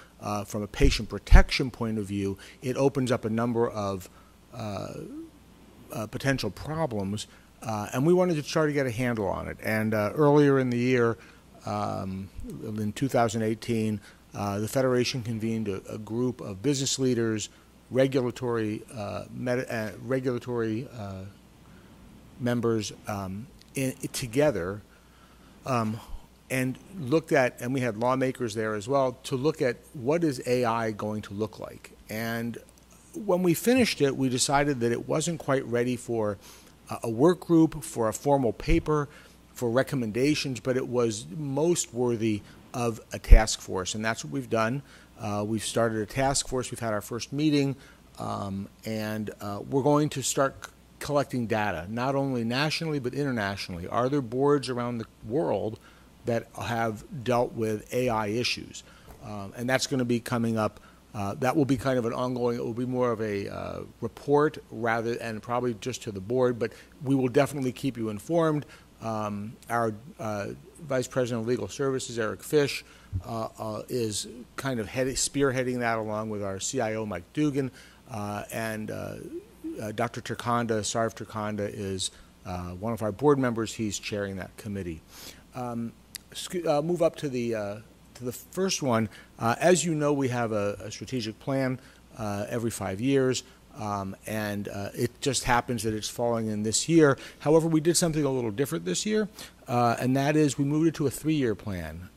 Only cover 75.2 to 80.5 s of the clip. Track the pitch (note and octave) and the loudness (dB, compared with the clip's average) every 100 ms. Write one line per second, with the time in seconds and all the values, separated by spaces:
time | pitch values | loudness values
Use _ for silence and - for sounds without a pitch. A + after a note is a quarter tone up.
75.2 | - C#3 C#3 B2+ B2+ B2 A#2 A2+ G#2+ G#2+ | -2 2 2 2 0 0 0 0 -2 -4
76.2 | A2 G#2 G2+ F#2+ - C3 A2+ A2 G#2+ F2+ | -4 -4 -4 -4 -4 -2 -2 -2 -4 -6
77.2 | F2+ - D3+ C#3 C3 - - - - A2+ | -6 0 0 2 -2 -6 -20 -20 -12 -8
78.2 | G#2 G#2 - A#2+ A2+ G#2+ G#2+ G2+ G2 G#2 | -6 -6 -6 -4 -4 -4 -6 -8 -8 -10
79.2 | - E4+ G4+ - D#4+ D#4 A2 A2 A#2 - | -10 -12 -14 -12 -10 -8 -6 -2 -4 -4
80.2 | - A2+ B2 | -8 -6 0